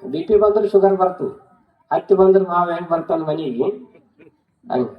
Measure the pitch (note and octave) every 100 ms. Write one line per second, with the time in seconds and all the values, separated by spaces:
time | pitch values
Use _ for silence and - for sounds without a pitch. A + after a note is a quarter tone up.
0 | B2+ D3+ F#3 G#3+ G#3 G#3 G3+ G3 G3 F#3+
1 | F#3 F3+ D3 - _ _ _ _ _ D#3+
2 | - F#3+ F#3+ F#3+ F#3 F3 F3 E3+ E3+ E3
3 | D#3+ E3 D#3 D3+ D3 A#2 D#3 A#3 B3+ _
4 | _ _ - _ _ _ - B2+ A#2